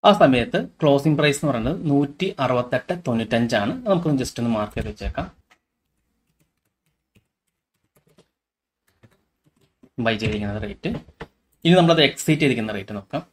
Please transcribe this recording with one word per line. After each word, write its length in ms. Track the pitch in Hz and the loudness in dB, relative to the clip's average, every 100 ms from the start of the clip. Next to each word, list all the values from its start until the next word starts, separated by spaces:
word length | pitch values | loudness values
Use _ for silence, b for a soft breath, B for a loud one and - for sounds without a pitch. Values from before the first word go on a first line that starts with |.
| 196 | 4
ആ 80 | |
സമയത്ത് 560 | 196 156 127 113 185 262 _ | 6 4 4 0 -4 -6 _
closing 360 | 151 139 147 147 | 2 4 2 2
price 200 | 151 139 | 2 0
എന്ന് 140 | 151 | -2
പറയുന്നത് 380 | 123 113 185 160 | -2 -2 -4 0
നൂറ്റി 460 | 139 143 - 190 - | 0 0 -2 -6 -2
അറുപത്തെട്ട് 640 | 127 123 123 127 - 180 - | -2 0 0 -4 -4 -6 -2
തൊണ്ണൂറ്റഞ്ചാണ്. 680 | 113 113 120 117 113 104 | -4 0 0 0 0 -2
അത് 140 | - - | -4 -2
നമുക്കൊന്ന് 360 | 185 170 139 | 0 0 -2
just 160 | 120 - | -4 -4
ഒന്ന് 120 | 120 | -4
mark 220 | 113 104 | -2 -4
ചെയ്ത് 140 | - 110 | -6 -10
വെച്ചേക്കാം. 500 | 104 98 - - _ _ _ _ _ _ _ _ _ _ _ _ _ _ _ _ _ _ _ _ _ _ _ _ _ _ _ _ _ _ _ _ _ _ _ _ _ _ _ _ _ _ _ _ _ _ - | -8 -8 -8 -10 _ _ _ _ _ _ _ _ _ _ _ _ _ _ _ _ _ _ _ _ _ _ _ _ _ _ _ _ _ _ _ _ _ _ _ _ _ _ _ _ _ _ _ _ _ _ -2
ബൈ 180 | 113 110 | -2 0
ചെയ്തിരിക്കുന്ന 400 | 110 107 104 104 | -2 -4 -6 -6
റേറ്റ്. 320 | 107 101 170 - - _ - _ _ _ 165 | -8 -8 -8 -8 -10 _ -20 _ _ _ 4
ഇനി 100 | 180 | 6
നമ്മളത് 260 | 170 160 | 6 4
എക്സിറ്റ് 300 | 143 - - | 4 0 -2
ചെയ്തിരിക്കുന്ന 420 | 151 151 120 110 | 2 2 0 -4
റേറ്റ് 220 | 104 98 104 | -8 -10 -12
നോക്കാം. 320 | - 143 - | -8 -10 -10